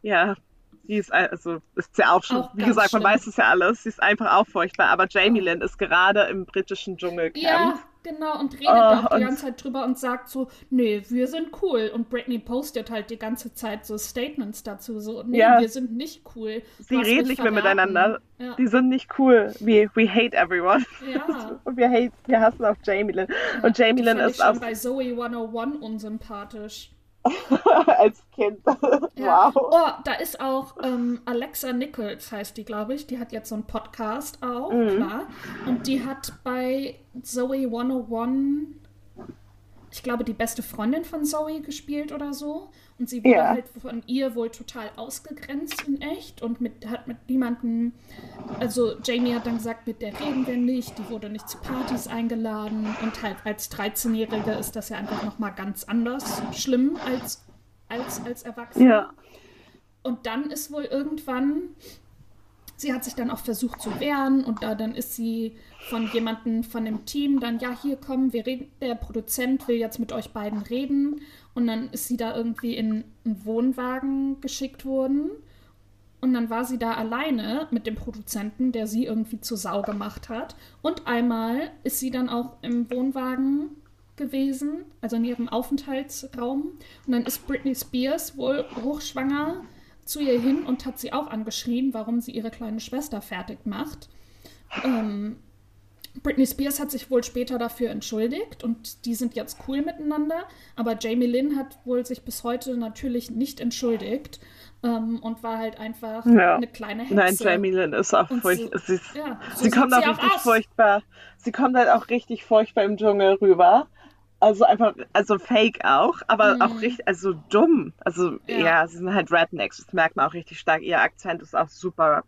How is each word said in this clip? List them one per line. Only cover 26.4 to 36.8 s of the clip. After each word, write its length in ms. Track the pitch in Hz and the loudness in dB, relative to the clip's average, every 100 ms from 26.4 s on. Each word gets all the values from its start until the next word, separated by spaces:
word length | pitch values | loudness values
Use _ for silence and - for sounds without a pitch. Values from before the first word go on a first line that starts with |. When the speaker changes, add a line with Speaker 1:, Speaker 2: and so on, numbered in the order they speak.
| 208 220 208 - - _ _ _ | -12 -14 -14 -16 -20 _ _ _
Speaker 1:
<laughs> 640 | 247 349 - 269 415 330 339 | -2 -2 -2 2 6 6 8
Als 340 | 277 220 - _ - | 6 6 4 _ -2
Kind. 240 | 208 208 - 262 277 285 269 - | -2 0 0 2 4 4 2 -2
Speaker 2:
Ja. 0 | |
Speaker 1:
Wow. 400 | 262 170 285 277 | 4 8 8 6
Speaker 2:
Oh, 460 | 262 330 320 - | 6 6 4 0
da 80 | - - | -6 -4
ist 260 | 339 - | -6 -6
auch, 340 | 269 262 269 - | -2 -4 -6 -6
ähm, 380 | 262 247 240 240 | -4 -2 -2 -4
Alexa 480 | - 240 294 - 254 | -4 -6 -4 -8 -6
Nichols 640 | 247 277 - 208 208 - | -4 -4 -6 -8 -10 -12
heißt 240 | 208 202 - | -12 -10 -12
die, 80 | 214 | -8
glaub 240 | 208 214 | -8 -6
ich. 180 | 285 294 | -6 -6
Die 100 | 247 | -10
hat 140 | 233 | -8
jetzt 160 | 220 - | -10 -8
so 80 | 220 | -10
einen 80 | |
Podcast 800 | - 220 - - 214 240 294 - | -8 -10 -10 -8 -6 -6 -10 -10
auch, 280 | 254 240 - | -8 -6 -2
Speaker 1:
Mhm. 260 | 233 220 196 | 2 2 2
Speaker 2:
klar. 300 | 240 226 - - - - - | -2 -4 -10 -14 -14 -10 -4
Und 220 | 240 247 | -2 0
die 160 | 262 | -2
hat 300 | 247 269 - - | -4 -8 -12 -10
bei 520 | 254 254 254 269 | -6 -4 -2 -2